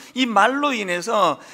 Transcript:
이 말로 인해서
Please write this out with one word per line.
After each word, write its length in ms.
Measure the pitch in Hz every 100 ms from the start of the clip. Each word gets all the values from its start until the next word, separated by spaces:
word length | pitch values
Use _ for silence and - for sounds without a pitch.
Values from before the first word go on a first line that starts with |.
| -
이 120 | 247 254
말로 480 | 202 214 277 294
인해서 680 | 247 196 175 175 226 175 139 -